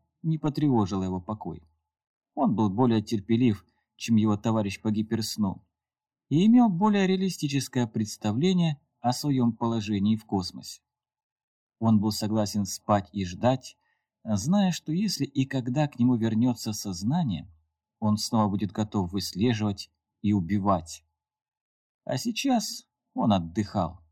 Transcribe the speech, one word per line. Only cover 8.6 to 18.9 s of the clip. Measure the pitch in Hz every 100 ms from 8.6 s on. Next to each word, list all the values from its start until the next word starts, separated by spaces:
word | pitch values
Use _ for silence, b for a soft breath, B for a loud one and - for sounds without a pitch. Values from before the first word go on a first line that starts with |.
| 165 147 _ _
о | 120
своем | 123 151 131 120
положении | 113 117 117 104 101 101 110
в |
космосе. | - 98 90 - - - _ _ _ _ _ _ _ _ _ -
Он | 113 110
был | 107
согласен | 107 104 110 104 107 95
спать | - - 104 -
и | 104 92
ждать, | 92 117 135 - - _ _ _ _
зная, | - 101 135 202 190
что | 165 -
если | 165 214 - 139
и | - 135
когда | 135 120 131 147
к | -
нему | 123 120
вернется | 113 110 123 120 110
сознание, | 104 104 90 101 170 147 80 - _ _ _ _ -
он | 107 107
снова | - 117 104
будет | 98 104
готов | - 107